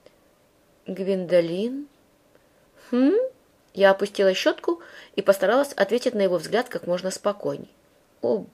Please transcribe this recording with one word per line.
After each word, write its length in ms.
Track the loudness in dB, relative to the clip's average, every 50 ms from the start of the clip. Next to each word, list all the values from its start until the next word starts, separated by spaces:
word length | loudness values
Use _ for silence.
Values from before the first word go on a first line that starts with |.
| _ _ _ _ _ _ _ _ _ _ _ _ _ _ _ _ _
«Гвиндолин?» 1000 | -12 -10 -6 -2 -2 -2 -2 0 2 2 2 2 2 -2 -4 -4 -4 -6 -8 -10 -14 _ _ _ _ _ _ _ _ _ _ _ _ _ _ _ _ _ _ -10 -4
«Хм?» 240 | 0 2 4 4 4 2 0 -2 -6 _ _ _ _ _ _ _ _
Я 160 | 4 4 4
опустила 440 | 4 4 0 -4 -2 2 2 2 2
щетку 480 | 2 0 0 -2 0 -2 -4 -4 -4 -8 -14 -20 -20 -20 -10 _
и 60 | 0 2
постаралась 500 | 2 2 4 2 2 2 2 0 0 -2
ответить 420 | -2 -2 0 0 0 -2 -2 0
на 80 | 0 0
его 140 | 2 0
взгляд 320 | 0 -2 -2 -2 -2 -2 -4
как 180 | -8 -10 -6
можно 240 | -4 -4 -4 -4 -6
спокойней. 600 | -8 -4 -4 -4 -4 -2 -4 -6 -6 -8 -10 -16 _ _ _ _ _ _ _ _ _ _
«О, 240 | -2 -2 -2 -2 -4 -8